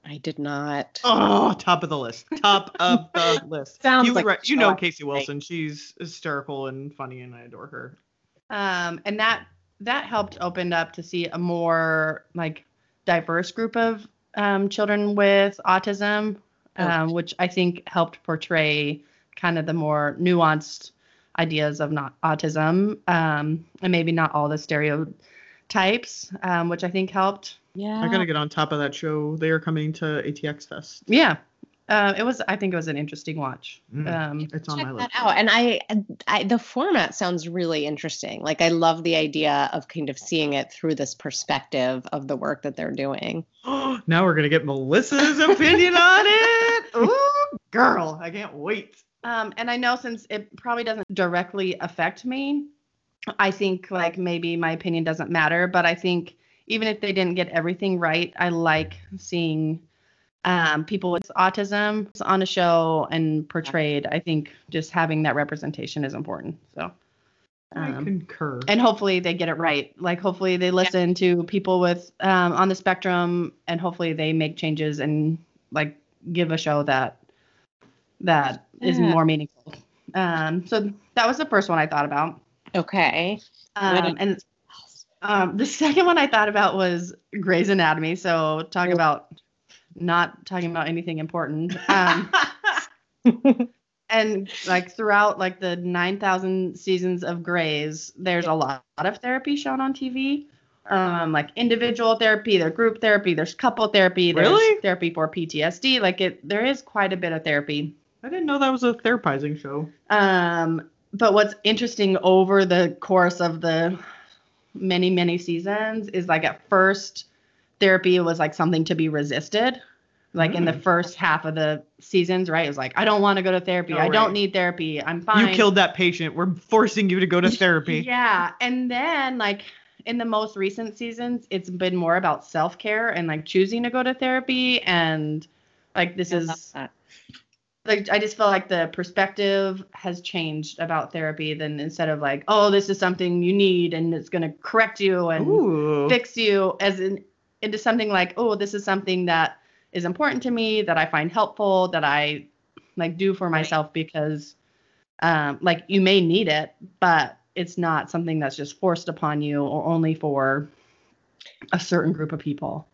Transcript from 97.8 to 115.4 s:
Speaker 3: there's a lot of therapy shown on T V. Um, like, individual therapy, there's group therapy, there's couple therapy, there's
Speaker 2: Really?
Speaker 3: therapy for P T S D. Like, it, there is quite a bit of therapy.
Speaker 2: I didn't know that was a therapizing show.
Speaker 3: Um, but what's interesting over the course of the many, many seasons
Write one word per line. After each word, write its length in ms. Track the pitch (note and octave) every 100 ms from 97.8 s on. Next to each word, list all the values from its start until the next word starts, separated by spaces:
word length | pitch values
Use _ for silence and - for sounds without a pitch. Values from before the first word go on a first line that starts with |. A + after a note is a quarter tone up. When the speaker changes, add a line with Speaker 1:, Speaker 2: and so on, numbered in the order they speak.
| D3+ D#3 - -
Speaker 3:
there's 280 | F#3 F3 E3+
a 80 |
lot 300 | D#3+ C3+ C3+ _ -
of 200 | F3 A3
therapy 360 | B3 B3+ C4+ C#4+
shown 240 | C#4+ C4
on 120 | C4+
T 160 | C4+ C4
V. 380 | B3+ C4+ C#4+ D4 _ _ _ -
Um, 420 | F#3+ F#3 E3+ E3
like, 180 | D#3 D3+ -
individual 600 | A#3+ A3+ A#3+ A#3 A3+ A3+
therapy, 420 | A3+ G#3+ G#3+ F#3+
there's 160 | E3
group 260 | D#3+ A3+ A3
therapy, 320 | A3+ G#3 G3+
there's 200 | D#3 E3+
couple 340 | - B3+ A#3+ G#3+
therapy, 440 | G#3 F#3 F#3 F3
there's 180 | E3 F#3
Speaker 2:
Really? 320 | G4+ A4 G#4+
Speaker 3:
therapy 300 | G3+ F3+ E3+
for 140 | E3+ D#3
P 180 | F3+ D#3+
T 180 | D#3
S 160 | D#3 E3+
D. 200 | C4 C4
Like, 200 | F#3+ F#3
it, 260 | F#3 - C#3+
there 180 | G3+ B3
is 160 | C4+
quite 320 | - G#3+ F#3+
a 40 | F#3
bit 140 | F3
of 120 | D#3+
therapy. 520 | D#3+ D3 D3 D3 D#3 - _ _
Speaker 2:
I 60 | B3+
didn't 160 | F#4 D#4
know 140 | C#4+
that 120 | C4+
was 120 | C4
a 100 | A#3+
therapizing 640 | A#3 A3 A#3+ E3 C#3 D3 D3+
show. 300 | C#3+ C#3 D#3 _ _
Speaker 3:
Um, 800 | G#3 G3 F#3 F3 E3+ D#3+ E3 - _ _
but 200 | G3+ A3+
what's 220 | G3+ G#3 -
interesting 540 | G#3 A3 A#3+ A#3 G3+ F#3
over 420 | F#3 F#3 F#3 G3 F#3
the 300 | F3+ F3 -
course 420 | - F#3 F3+ F3
of 200 | F3 E3
the 360 | E3+ D#3+ E3 F#3 - - - _ _ _ _
many, 360 | - F#3+ F3+ F3+
many 280 | F3+ F3
seasons 680 | F3